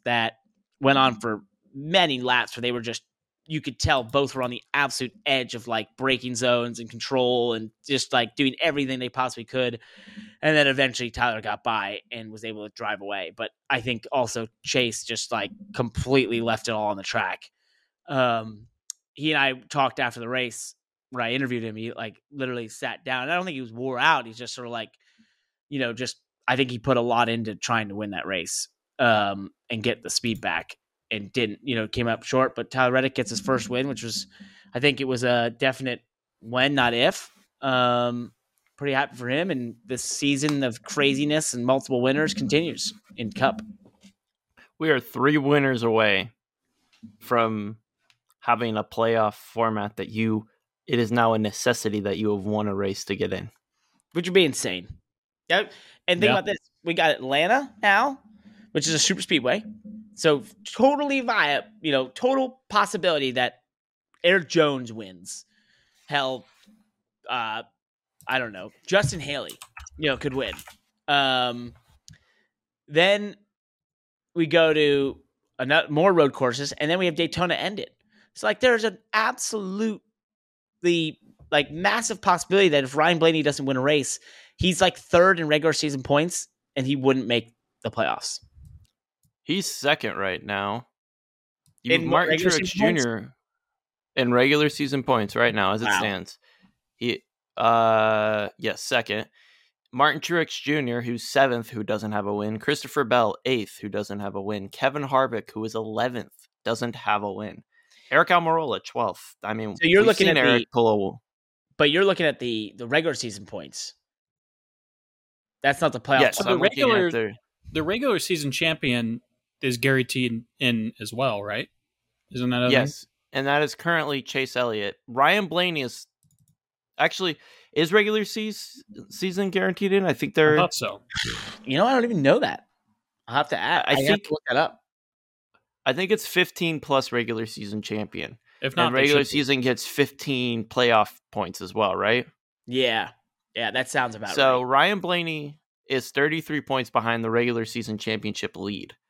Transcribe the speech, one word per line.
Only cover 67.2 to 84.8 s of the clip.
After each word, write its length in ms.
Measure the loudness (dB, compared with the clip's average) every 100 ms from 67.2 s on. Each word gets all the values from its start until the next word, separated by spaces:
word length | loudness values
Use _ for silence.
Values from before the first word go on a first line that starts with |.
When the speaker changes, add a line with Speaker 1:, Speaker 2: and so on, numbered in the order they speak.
| -6
Speaker 1:
uh, 340 | -4 -4 -6 -10 _ _ _ _ _ -4
I 120 | -4
don't 140 | -4
know. 180 | -8 -14 _ 0
Justin 320 | 2 2 -4
Haley, 380 | -6 -8 -8 -14 -18 -20 -20 -4
you 120 | -2
know, 80 | -2
could 180 | -4
win. 180 | -4 -4 -8 -16 -20 _ _ 0
Um, 640 | 2 2 0 -2 -4 -12 -18 _ _ -20 -20 _ _ _ _ _ _ _
then 500 | 2 4 2 -2 -12 _ _ _ _ _ _ _ _ _ -2
we 100 | 2
go 260 | 4 6
to 480 | 4 4 4 0 -4 _ _ _ -8
ano-, 300 | 2 2 2
more 240 | 4 6
road 200 | 6 4
courses, 380 | 4 0 0 -6
and 160 | -4 -2
then 80 | 0
we 80 | 0
have 100 | 0
Daytona 380 | -2 -2 -2
end 260 | 0 -4 -6
it. 100 | -12 _ _ _ _
So, 120 | -4 -2
like, 140 | 2
there's 240 | 4 4
an 140 | 0 -4 _
absolutely, 880 | 0 0 -2 -6 -4 -6 -4 -4 -4 _ _ _ _ _ _ _ _ 2 2 0 -6 _ _ 0
like, 200 | 0 0
massive 500 | -2 -2 0 -4 -2
possibility 500 | 2 0 2 4 6
that 140 | 4
if 120 | 0 2
Ryan 220 | 2 4
Blaney 240 | 4 4
doesn't 220 | 0 0
win 120 | -2 0
a 40 |
race, 380 | 2 2 0 -8 -14 -20 -20 _
he's, 240 | 0 4